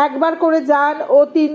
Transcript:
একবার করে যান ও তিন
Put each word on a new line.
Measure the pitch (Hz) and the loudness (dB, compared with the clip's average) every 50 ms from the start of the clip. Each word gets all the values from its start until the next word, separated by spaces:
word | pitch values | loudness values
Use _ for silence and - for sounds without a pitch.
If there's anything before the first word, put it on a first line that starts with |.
| 285 | 0
একবার | 285 262 269 320 330 330 | 0 -2 -2 -2 -2 -2
করে | 330 339 320 320 320 | -2 -2 0 0 0
যান | 262 269 294 285 285 294 302 311 - - | 0 0 0 0 0 -2 -4 -4 -2 2
ও | 262 285 294 | 2 2 2
তিন | 294 - 320 302 294 | 2 0 -2 -2 -2